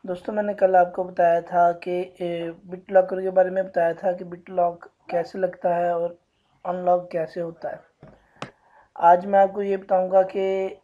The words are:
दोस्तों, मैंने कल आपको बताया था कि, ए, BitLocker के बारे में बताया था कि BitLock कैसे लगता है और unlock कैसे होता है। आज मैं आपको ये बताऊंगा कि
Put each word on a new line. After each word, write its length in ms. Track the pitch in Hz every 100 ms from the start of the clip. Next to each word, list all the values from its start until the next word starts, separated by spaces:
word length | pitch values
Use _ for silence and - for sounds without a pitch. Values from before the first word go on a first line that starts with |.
| 190
दोस्तों, 280 | 180 -
मैंने 200 | 208 208
कल 220 | 202 190 185
आपको 280 | 180 180
बताया 360 | 180 180 170 170
था 300 | 170 180 175
कि, 200 | 170 180 180 185 -
ए, 320 | 175 170 170 165 180
BitLocker 520 | 185 - 190 185 185
के 60 | 190
बारे 200 | 185 185
में 140 | 185 190
बताया 280 | 180 165
था 180 | 165 196
कि 120 | 180 180
BitLock 640 | 175 - 185 175 170 - _ -
कैसे 300 | 175 170 190
लगता 360 | 185 - 185 175
है 160 | 175 170
और 220 | 170 175 _ _ _ _ 175
unlock 440 | 180 180 180 175
कैसे 300 | 175 160 185
होता 280 | 170 165 147
है। 100 | - _ _ - _ _ _ - _ _ _ _ -
आज 300 | 170 180 196
मैं 140 | 196
आपको 220 | 196 202
ये 160 | 202 190
बताऊंगा 440 | 190 190 185 190 185
कि 180 | 202 190 190 190 -